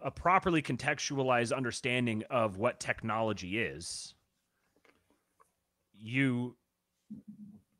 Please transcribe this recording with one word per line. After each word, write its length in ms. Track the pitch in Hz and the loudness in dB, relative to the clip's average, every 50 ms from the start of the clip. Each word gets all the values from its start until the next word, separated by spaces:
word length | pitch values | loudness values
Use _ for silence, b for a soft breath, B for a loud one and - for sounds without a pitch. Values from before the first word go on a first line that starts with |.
| - | -2
a, 40 | |
a 40 | 135 | -4
properly 520 | - - - 170 185 190 - 190 170 160 - | -6 0 2 4 4 4 4 4 2 2 2
contextualized 920 | - 143 120 - 147 151 - - - 143 139 135 127 127 120 117 113 127 | 0 -2 -2 0 0 0 0 -2 -2 -2 0 2 4 4 4 4 2 0
understanding 720 | 131 131 120 107 - - 127 123 127 123 120 110 107 110 - | 0 -2 -2 -4 -2 -2 0 0 2 2 0 0 -2 -2 0
of 260 | 139 123 113 110 95 | 0 2 2 2 2
what 240 | 92 107 120 117 - | 0 0 0 0 0
technology 800 | - - 120 - - 113 107 113 113 110 107 92 92 90 92 110 | -2 -4 -4 -2 -2 -2 0 0 0 0 0 -2 -4 -4 -2 -2
is, 540 | 113 82 67 73 87 - - - - - - _ _ _ _ _ _ _ _ _ _ _ _ _ _ _ _ _ _ _ _ _ _ _ _ _ _ _ _ _ _ _ _ _ _ _ _ | -2 -2 -4 -6 -10 -10 -10 -12 -12 -14 -18 _ _ _ _ _ _ _ _ _ _ _ _ _ _ _ _ _ _ _ _ _ _ _ _ _ _ _ _ _ _ _ _ _ _ _ _
you, 640 | 101 110 110 120 135 139 135 123 120 123 123 117 _ _ _ _ _ _ _ _ _ _ - 214 - - - 208 - - - - - _ _ _ | -16 -10 -2 2 2 4 4 2 0 -2 -4 -8 _ _ _ _ _ _ _ _ _ _ -18 -16 -16 -16 -16 -18 -18 -18 -18 -20 -20 _ _ _